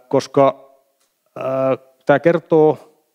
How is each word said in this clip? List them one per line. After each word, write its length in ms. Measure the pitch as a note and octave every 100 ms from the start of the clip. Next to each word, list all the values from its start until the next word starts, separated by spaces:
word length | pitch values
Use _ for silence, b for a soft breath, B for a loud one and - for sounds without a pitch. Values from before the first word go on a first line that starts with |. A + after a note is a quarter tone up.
| -
koska, 600 | C3+ - C#3 C3+ - - _ _ _ _ _ _
ää, 420 | C3 C3 C3 C3+ B2+ _ _
tää 140 | - C#3
kertoo 720 | E3+ E3+ - D#3+ D#3 C#3 _ _ _